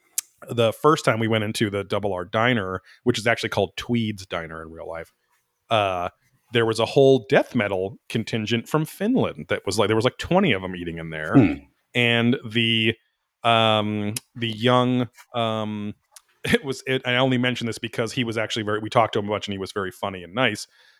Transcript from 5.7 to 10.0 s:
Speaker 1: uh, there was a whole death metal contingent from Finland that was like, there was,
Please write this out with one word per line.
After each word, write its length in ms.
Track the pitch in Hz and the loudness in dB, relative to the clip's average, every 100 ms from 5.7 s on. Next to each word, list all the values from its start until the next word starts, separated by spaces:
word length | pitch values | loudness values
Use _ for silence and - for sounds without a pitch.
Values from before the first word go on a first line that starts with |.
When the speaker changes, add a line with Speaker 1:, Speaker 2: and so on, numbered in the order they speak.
Speaker 1:
uh, 380 | 113 101 90 90 - _ _ _ | 0 0 -2 -6 -10 _ _ _
there 120 | 117 113 | 0 2
was 140 | 110 | 2
a 60 | 110 | 2
whole 400 | 143 135 131 - | 6 6 6 4
death 280 | 156 - 120 | 2 2 0
metal 420 | 101 95 95 135 - | 0 -2 -4 -8 -6
contingent 640 | 120 104 117 107 117 - | -6 -4 -4 0 -2 0
from 160 | 151 156 | -2 -2
Finland 640 | - 208 254 95 78 76 | -4 0 0 0 -4 -4
that 160 | 101 - | -4 -2
was 140 | 98 | 2
like, 80 | 101 | 2
there 80 | |
was, 100 | 110 | 4